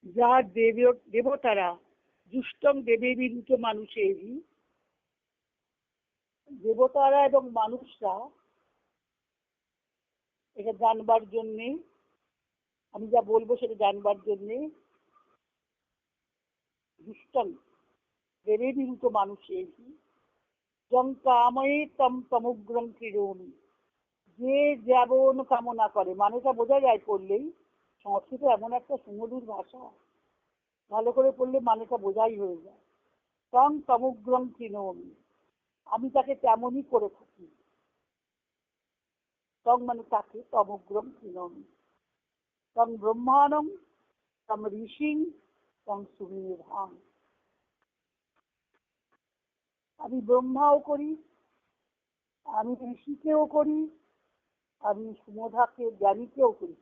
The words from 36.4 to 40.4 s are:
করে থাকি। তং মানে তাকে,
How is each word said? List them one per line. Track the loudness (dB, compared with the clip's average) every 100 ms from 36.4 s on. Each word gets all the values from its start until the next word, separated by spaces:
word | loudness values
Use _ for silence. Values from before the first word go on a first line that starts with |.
| 2 2 0 -6
করে | -2 -2 -2
থাকি। | _ _ _ -20 _ _ _ _ _ _ _ _ _ _ _ _ _ _ _ _ _ _ _ _ _
তং | 0 0 0
মানে | -8
তাকে, | -4 -4 -4 -16